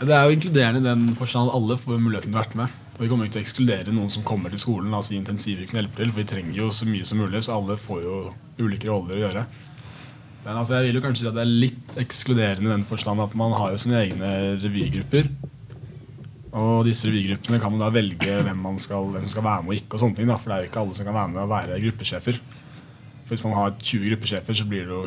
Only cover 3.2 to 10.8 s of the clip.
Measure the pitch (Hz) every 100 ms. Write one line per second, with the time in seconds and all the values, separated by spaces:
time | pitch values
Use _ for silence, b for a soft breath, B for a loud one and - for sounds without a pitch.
3.2 | 104 110 104 - 123 95 92 110 101 107
4.2 | 107 104 90 101 - 104 101 107 101 101
5.2 | 98 101 107 95 92 113 101 - 117 107
6.2 | 104 98 85 90 110 104 110 101 104 107
7.2 | 98 104 110 110 98 107 - 90 87 95
8.2 | 92 - - - 113 101 107 104 90 95
9.2 | 104 101 120 B B B B B B B
10.2 | - - 107 113 117 127